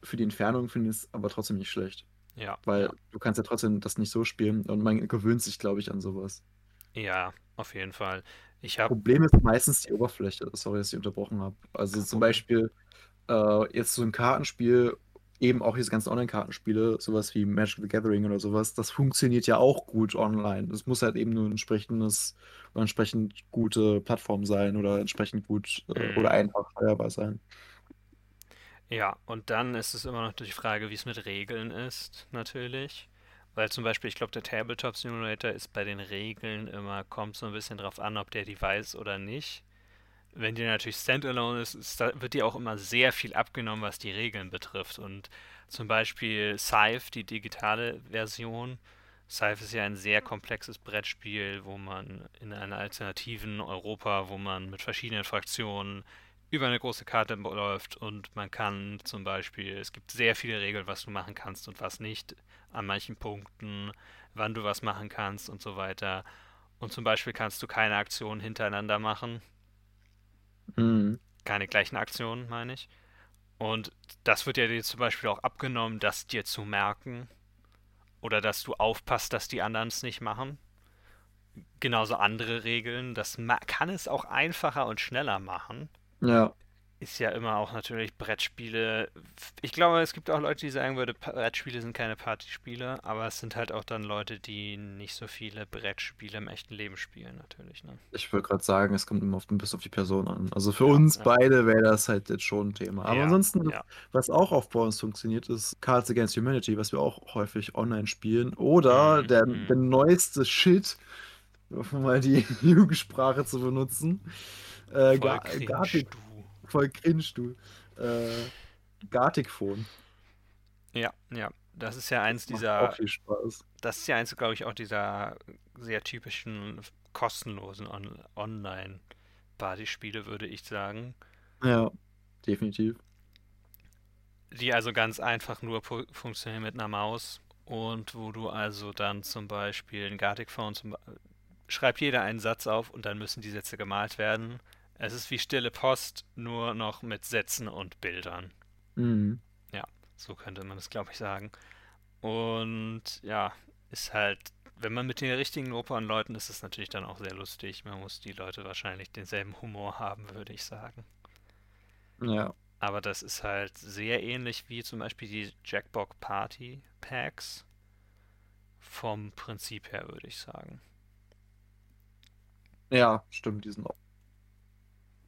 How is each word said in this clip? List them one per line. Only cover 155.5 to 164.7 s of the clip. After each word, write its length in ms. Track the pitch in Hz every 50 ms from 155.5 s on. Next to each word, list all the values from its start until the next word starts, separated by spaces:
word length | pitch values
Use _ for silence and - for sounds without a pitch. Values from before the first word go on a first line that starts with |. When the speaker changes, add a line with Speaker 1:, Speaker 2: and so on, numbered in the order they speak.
| - 151 131 127
Speaker 2:
Opernleuten 600 | 120 117 120 - 135 113 110 107 110 110 107 - 113
ist, 140 | 107 - -
ist 80 | 107 -
es 40 |
natürlich 280 | - 101 - - 98 95
dann 140 | - 101 98
auch 140 | - 92 -
sehr 160 | 101 95 92
lustig. 500 | 95 98 - - - - 98 95 - -
Man 160 | 104 101 95
muss 200 | 98 98 - -
die 120 | - 104
Leute 320 | 95 98 95 95 - - 98
wahrscheinlich 460 | 95 92 - - 101 92 95 92 -
denselben 480 | - 113 98 - - 101 98 101 - -
Humor 360 | - 113 104 101 101 101 - -
haben, 320 | 117 98 101 104 107 101 98
würde 180 | 110 101 - 107
ich 100 | - -
sagen. 400 | - 113 107 110 117 - 120 113 _ _ _ _ - _ _ _ _ _ _ _ _ _ _ _ _ _ _ _ _ _ _
Speaker 1:
Ja. 340 | 123 117 107 107 - - - - _ _ _ _
Speaker 2:
Aber 220 | 104 101 101 104
das 240 | 98 104 95 - 95
ist 180 | 95 - -
halt 340 | - 104 101 98 101 95 - -
sehr 440 | - 107 98 104 107 113 120 117
ähnlich 460 | - 113 123 127 123 120 113 - -
wie 160 | -